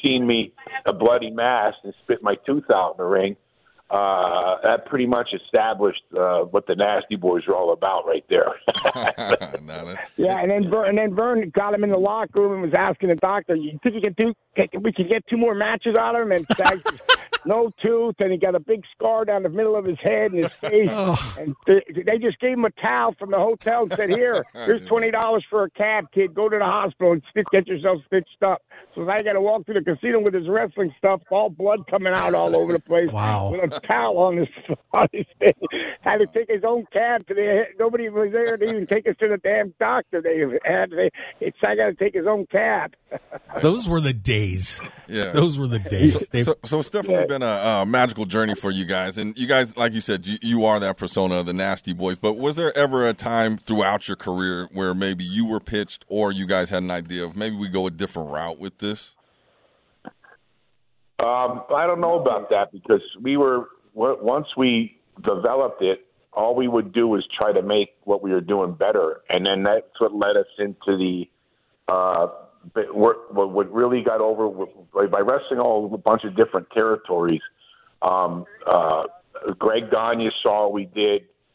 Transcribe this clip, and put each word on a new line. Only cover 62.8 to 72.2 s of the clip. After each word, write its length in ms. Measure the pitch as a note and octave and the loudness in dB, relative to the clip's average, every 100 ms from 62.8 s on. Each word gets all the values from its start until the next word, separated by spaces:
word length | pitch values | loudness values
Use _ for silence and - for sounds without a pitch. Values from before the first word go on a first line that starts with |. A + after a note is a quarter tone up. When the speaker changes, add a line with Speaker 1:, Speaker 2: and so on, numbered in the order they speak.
| - G#2 - F#2+ | 2 2 0 -8
Speaker 1:
we 140 | B2+ C#3+ | -2 2
were, 320 | C3+ B2 A#2+ _ _ | 2 2 -4 _ _
w-, 240 | A2 B2 C3 | -2 -2 0
once 260 | G#2+ C#3 D3 - | 0 0 -2 0
we 420 | B2+ A#2 A2+ - _ - | 2 2 0 -6 _ -6
developed 600 | G#2+ F#2 A#2 C3+ B2+ - | -2 0 0 2 0 0
it, 240 | F#2+ - _ _ _ | 0 0 _ _ _
all 240 | - A2+ B2 | -2 0 2
we 120 | B2 | 2
would 260 | A#2 G2+ | 0 0
do 140 | A2 A#2 | 2 2
was 200 | G2+ - - | 2 -2 -2
try 140 | G#2+ | 0
to 100 | G2 | 2
make 280 | G2 G#2 G2 _ - | 2 0 0 _ -2
what 160 | G2+ | -2
we 80 | G2 | 0
were 80 | F#2 | -2
doing 320 | E2+ G2+ F2+ | 0 0 0
better. 480 | E2 G2 G#2+ D#2+ D#2 - | 0 0 2 0 -2 -2
And 180 | F2+ F#2+ | 0 0
then 180 | G2 | 0
that's 360 | G2+ A2 - - | 2 0 -2 -2
what 140 | A2 G#2 | -2 0
led 220 | G2+ G#2 | 2 2
us 80 | G2 - | 0 -4
into 380 | G2+ F#2 G2+ F#2+ | -6 -4 -2 0
the, 320 | F#2 F2+ F2+ _ _ _ _ _ - | 0 -4 -8 _ _ _ _ _ -2
uh, 360 | F#2 F#2 E2+ | 0 2 2